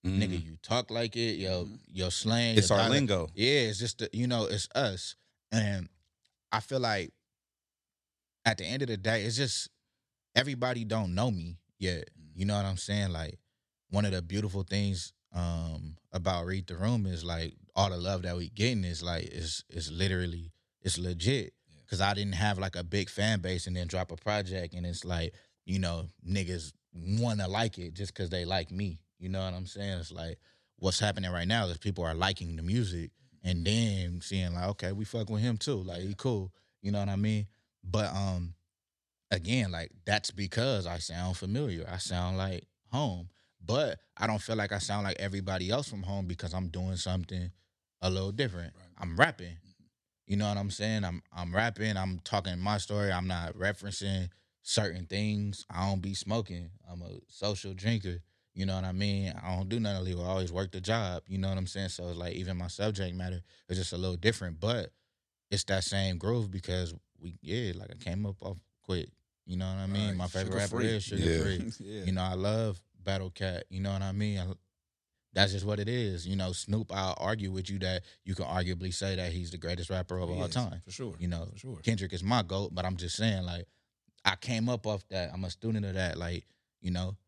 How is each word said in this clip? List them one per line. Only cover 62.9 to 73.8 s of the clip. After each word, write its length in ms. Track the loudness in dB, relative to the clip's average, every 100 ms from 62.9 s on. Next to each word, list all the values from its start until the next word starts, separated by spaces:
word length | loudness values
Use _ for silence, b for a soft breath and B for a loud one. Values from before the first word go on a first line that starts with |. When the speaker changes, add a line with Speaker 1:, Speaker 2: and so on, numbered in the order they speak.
| 0 -2 -2
Speaker 1:
matter 260 | -4 -4 b b -4
is 100 | -2
just 160 | -2
a 40 | -2
little 180 | -2 4
different, 440 | 4 4 -4 -2
but 320 | 0 0 -2 _ _ _ _ _ _
it's 120 | -2 2
that 180 | 2
same 340 | 2 2 2 2
groove 340 | 2 2 0
because 420 | -4 -2 -2 -2 -6 _ _
we, 160 | -12 -10
yeah, 320 | -4 -2 -2 -4
like, 140 | -10
I 40 | -8
came 300 | -4 -2 -2
up 80 | -4
off 160 | -8 -8 _ _
quick. 260 | -4 -2 -2 _ _ _ -6
You 100 | -2
know 100 | -2
what 100 | -2
I 80 | 0
mean? 220 | 0 0
Speaker 3:
Right. 80 | 0
Speaker 1:
My 100 | 0
favorite 240 | 0 0
Speaker 3:
Sugar 60 | 2
Speaker 1:
rapper 180 | 0 2
Speaker 3:
free. 80 | 2
Speaker 1:
is 160 | 2
Sugar 200 | 0 2
Speaker 2:
Yeah. 180 | 4 4
Speaker 1:
Free. 300 | 4 0 -2 -8
Speaker 3:
<laughs> 40 |
Yeah. 240 | -10 -4 0
Speaker 1:
You 60 |
know, 80 | 2
I 100 | 0
love 480 | 0 2 2 0 -4 _ -8
Battle 260 | -4 -2 -4
Cat. 360 | -4 -4 -4 -6
You 120 | -4